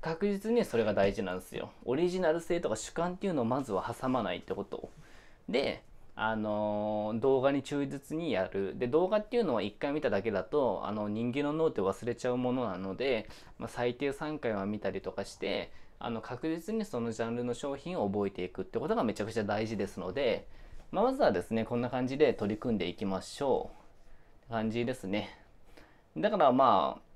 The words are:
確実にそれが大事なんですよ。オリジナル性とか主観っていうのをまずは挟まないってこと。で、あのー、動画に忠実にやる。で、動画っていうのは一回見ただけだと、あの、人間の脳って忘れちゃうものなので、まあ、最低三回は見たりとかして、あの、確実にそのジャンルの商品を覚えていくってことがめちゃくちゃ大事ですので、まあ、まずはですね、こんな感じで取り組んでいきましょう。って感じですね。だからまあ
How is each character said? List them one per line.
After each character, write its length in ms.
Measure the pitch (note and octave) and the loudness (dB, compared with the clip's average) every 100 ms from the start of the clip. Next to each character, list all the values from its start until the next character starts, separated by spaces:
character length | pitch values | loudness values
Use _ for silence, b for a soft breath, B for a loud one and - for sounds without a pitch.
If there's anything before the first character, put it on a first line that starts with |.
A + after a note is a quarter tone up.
確 280 | D#3+ E3 G3+ | -4 -2 0
実 220 | G3+ A3 | 0 0
に 120 | A#3+ | 2
そ 140 | G#3+ - | 2 2
れ 60 | |
が 100 | G#2+ | 2
大 200 | G#2 G2+ | 4 4
事 100 | G2 | 4
な 100 | F#2+ | -4
ん 60 | F#2 | -4
で 60 | - | -6
す 100 | - | -8
よ。 140 | - - | -8 -8
オ 120 | - C3 | -2 2
リ 160 | F3+ | 2
ジ 80 | F#3 | 2
ナ 120 | E3+ | 2
ル 80 | E3 | 2
性 220 | - E3 | 0 -2
と 80 | - | 0
か 60 | A2 | -4
主 160 | - | -4
観 220 | - F3 | -2 -2
っ 20 | F3+ | -2
て 80 | G3 | -2
い 60 | |
う 20 | |
の 80 | E3 | 0
を 40 | A2+ | 2
ま 180 | C3 | 0
ず 100 | C3 | 0
は 220 | F#2+ F#2 A2+ | -2 -2 -4
挟 80 | C3 | 0
ま 140 | B2+ | 0
な 140 | G2 F2+ | 0 -4
い 20 | |
っ 40 | |
て 100 | - | -4
こ 100 | F#2 | -6
と。 280 | G2+ - - - B B B B - | -4 -8 -10 -16 B B B B -2
で、 340 | A3 - C#2 - - - - | 0 0 -4 -10 -20 -18 -2
あ 200 | A2 A2 | 0 0
の 800 | G#2+ G#2 G#2 G#2 G#2+ G#2+ G#2+ A2+ | 0 0 0 0 0 0 -2 0
ー、 40 | |
動 220 | C3+ C3+ | 4 6
画 100 | C3+ | 4
に 120 | C#3 | 2
忠 240 | C3+ C#3+ C#3 | -2 -4 -2
実 280 | C#3 - D#3 | -6 -6 -4
に 160 | E3+ | 0
や 160 | G2 F#2+ | 0 0
る。 300 | F#2+ G2 - | 0 -2 -2
で、 100 | B2 | 2
動 200 | D3+ F#3 | 2 4
画 100 | G#3+ | 0
っ 100 | G#3+ | 0
て 80 | A#3+ | 0
い 40 | |
う 40 | |
の 120 | G3+ A#2 | 2 2
は 80 | |
一 80 | G2 | 0
回 220 | - D3 | -2 -2
見 80 | D3 | 0
た 100 | D3+ | 0
だ 100 | G2+ | 0
け 80 | A2 | 2
だ 140 | G2 | 0
と、 380 | - D3 B2+ F#2+ - | 0 2 2 0 -2
あ 60 | |
の、 180 | G#2+ G#2 | -2 -2
人 240 | G#2+ A#2+ | 0 0
間 100 | B2 | 0
の 100 | C#3+ | 0
脳 140 | D#3 D#3+ | 2 2
っ 20 | |
て 100 | - | 2
忘 240 | F#2+ G2 A#2 | 0 0 -2
れ 80 | |
ち 140 | A#2 B2+ | -2 0
ゃ 40 | |
う 60 | B2 | 2
も 160 | B2 | 2
の 160 | B2+ A#2+ | 0 0
な 80 | F2+ | -2
の 180 | F#2+ F#2 | -4 -2
で、 320 | C3+ A#2 - B B - | 2 0 -2 B B -10
ま 80 | A#2 | -8
あ、 20 | |
最 280 | - B2 B2 | -2 -2 0
低 180 | C#3+ | -2
三 240 | C#3 D3+ D3+ | -2 -4 -4
回 160 | A#2+ | -2
は 140 | G#2 G2 | 0 -2
見 120 | G#2 | -2
た 120 | G2 | -2
り 100 | F#2+ | -4
と 100 | F#2+ | -6
か 140 | - - | -6 -8
し 120 | - | -6
て、 340 | - G2 F2 B B B | -2 -2 -4 B B B
あ 100 | A#2+ | -6
の、 120 | A2+ | -6
確 280 | - C3+ D#3+ | -6 -6 -4
実 260 | E3 E3 A3 | -4 -4 -4
に 100 | G3+ | -2
そ 140 | B2 | -2
の 120 | A#2 | -4
ジ 100 | G#2+ | -2
ャ 80 | A#2 | -2
ン 60 | A#2+ | 0
ル 80 | |
の 100 | B2 | -2
商 220 | A#2 C#3 C#3 | -2 -4 -6
品 240 | E3+ F3+ | -6 0
を 80 | G#2 | 0
覚 180 | G2+ G2+ | 2 0
え 20 | |
て 140 | - | 0
い 60 | F2+ | -6
く 120 | - | -4
っ 40 | F#2+ | -4
て 140 | A2+ | -2
こ 80 | C#3+ | 0
と 80 | A3+ | 2
が 80 | |
め 100 | A#2+ | 0
ち 80 | G2+ | 0
ゃ 40 | G#2 | -2
く 80 | |
ち 60 | A2+ | -2
ゃ 40 | |
大 240 | G2+ G#2 A2+ | 0 0 0
事 80 | A2 | -2
で 120 | G2+ | -2
す 120 | - | -4
の 140 | F2+ | -4
で、 340 | G#2+ C3 F#2+ - B B B B | 0 2 0 -4 B B B B
ま 100 | E3+ | 2
あ、 40 | A#3 | 2
ま 80 | |
ず 80 | C4+ | 4
は 100 | G#3+ | 4
で 100 | F#2 | 4
す 100 | - | 0
ね、 140 | A2+ A2 | -2 0
こ 100 | A#2+ | 0
ん 60 | |
な 80 | A#2+ | 0
感 180 | B2+ B2+ | 0 -2
じ 100 | C3+ | 4
で 160 | D3 | 4
取 220 | G#2 G#2 G#2+ | 6 0 -2
り 20 | |
組 160 | B2+ G#2+ | 0 0
ん 20 | |
で 100 | F2 | 0
い 80 | E2+ | -2
き 100 | G#2 | -2
ま 160 | F#2+ | -2
し 200 | - - | -4 -2
ょ 300 | C#3 A2+ - | 2 2 0
う。 720 | - - - - - - - - | -12 -20 -20 -20 -20 -20 -20 -4
っ 20 | |
て 60 | |
感 160 | A2+ A2 | -2 0
じ 160 | A2+ B2 | 0 -2
で 80 | |
す 120 | B2+ F#2+ | -2 -2
ね。 320 | G#2 - - - - - B B B B - | -4 -4 -12 -20 -20 -20 B B B B -2
だ 140 | F#3+ | 0
か 80 | G#3+ | 6
ら 140 | D3 | 6
ま 480 | B2+ C3 G2+ C2+ A#1 | 8 8 8 4 -2
あ 60 | - | -12